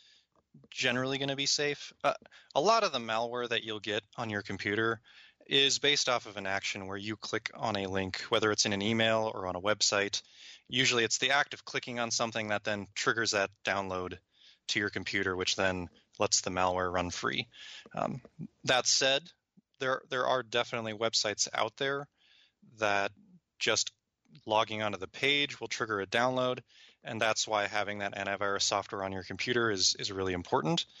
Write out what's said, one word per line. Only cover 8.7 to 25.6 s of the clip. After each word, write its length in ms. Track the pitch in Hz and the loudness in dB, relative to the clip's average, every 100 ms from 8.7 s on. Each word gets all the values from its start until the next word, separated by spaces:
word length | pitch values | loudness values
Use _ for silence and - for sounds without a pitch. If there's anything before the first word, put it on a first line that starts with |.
an 100 | 101 | 2
email 480 | 101 113 113 110 110 | 2 2 4 2 0
or 140 | 110 92 | -4 -4
on 80 | |
a 60 | 90 | -2
website. 600 | 98 104 - 104 101 - - - - - _ | 0 2 2 2 2 -2 -8 -20 -20 -20 _
Usually 360 | 123 127 123 | 0 2 4
it's 140 | 110 - | 2 2
the 120 | 127 | 2
act 240 | 139 139 | 2 2
of 100 | - | -4
clicking 360 | - 139 - 120 | -6 -6 -6 -4
on 100 | 117 | -2
something 380 | - 117 113 107 | 0 -2 -2 -2
that 160 | 104 | -2
then 240 | - 104 95 - | 0 -4 -4 -2
triggers 340 | - 113 110 | 0 2 2
that 200 | 104 98 - | 2 0 -2
download 540 | - 98 95 92 92 87 _ _ - - - | -2 -2 0 -4 -4 -8 _ _ -20 -20 -4
to 140 | - | 0
your 100 | 104 | 0
computer, 460 | 107 92 104 95 90 | -2 -4 -2 0 0
which 180 | 92 | -2
then 340 | - 95 92 87 - _ - | 0 0 0 -4 -12 _ -2
lets 220 | 104 - | 2 2
the 100 | - | 0
malware 420 | 92 92 90 92 | 0 2 2 0
run 180 | 90 87 | 0 -2
free. 360 | - 57 - - - - - - | -2 -2 -2 -6 -12 -18 -18 -14
Um, 260 | - - 135 - _ - _ | -4 -4 -4 -12 _ -14 _
that 240 | 139 131 - | 0 2 4
said, 340 | - 135 135 165 _ _ _ _ _ | 2 4 2 -2 _ _ _ _ _
there, 220 | 131 131 - | -2 -2 -2
there 180 | 131 127 | -2 2
are 160 | 127 | 0
definitely 520 | 117 120 120 120 110 | 0 0 0 -2 -6
websites 540 | 107 113 - 110 101 - | -2 0 0 0 0 -2
out 240 | - 113 - | 0 -2 0
there 320 | 139 139 143 _ _ _ _ _ - 117 | -2 -2 -6 _ _ _ _ _ -20 -2
that 340 | 107 101 101 101 - - _ _ | 2 2 0 -4 -20 -20 _ _
just 340 | - 107 - - _ _ _ - - | 2 2 0 -8 _ _ _ -20 0
logging 360 | 107 110 110 | 2 2 0
onto 140 | 107 98 | -2 -4
the 100 | 92 | -8
page 540 | - 135 143 143 - | -2 0 2 0 -4